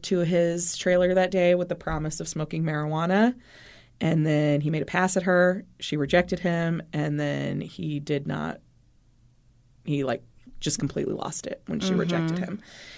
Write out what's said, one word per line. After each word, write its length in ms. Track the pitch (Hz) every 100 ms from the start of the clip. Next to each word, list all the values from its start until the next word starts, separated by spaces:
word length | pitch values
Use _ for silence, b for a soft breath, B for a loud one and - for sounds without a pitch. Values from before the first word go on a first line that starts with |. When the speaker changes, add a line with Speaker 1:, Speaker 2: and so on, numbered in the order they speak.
Speaker 1:
to 180 | - 185
his 540 | 170 175 170 170 - -
trailer 340 | 185 180 180
that 160 | 185 185
day 240 | 190 175
with 140 | 180 175
the 60 |
promise 440 | 170 - 160 156 151
of 80 | 160
smoking 340 | 156 156 160
marijuana. 680 | 160 151 151 156 170 196 226 247 b b b b b -
And 240 | 160 160
then 380 | 156 151 151 147
he 80 | 151
made 100 | 160
a 60 | -
pass 320 | 180 185 185
at 60 |
her. 420 | 175 180 180 185 - -
She 180 | - 151
rejected 420 | 143 175 175 175
him. 420 | 180 170 165 165 -
And 260 | 156 151 147
then 400 | 147 143 143 143
he 400 | - - 160 147
did 260 | 147 143 147
not, 340 | - 80 - _ _ _ _ _ _ _ _ _ _ _ _
he, 180 | - 143
like, 200 | 131 117 - - - -
just 180 | - -
completely 340 | 143 - 147
lost 340 | - - - -
it 140 | - -
when 120 | 156
she 120 | 190
rejected 440 | 180 165 170 165 170
Speaker 2:
Mm-hmm. 80 |
Speaker 1:
him. 180 | 180 190 B B B